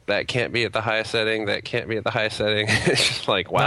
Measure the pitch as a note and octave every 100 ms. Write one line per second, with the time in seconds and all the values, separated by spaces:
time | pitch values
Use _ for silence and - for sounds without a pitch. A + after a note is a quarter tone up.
0 | - G2+ - B2 F2 G#2+ A2 A2 A2 A2
1 | G#2+ A#2 A2 A2 G#2 G2+ - A#2+ G2 A2
2 | A2+ A2+ G#2+ - G#2+ G#2+ G#2+ G#2+ - C3+
3 | - - - G2+ F2 -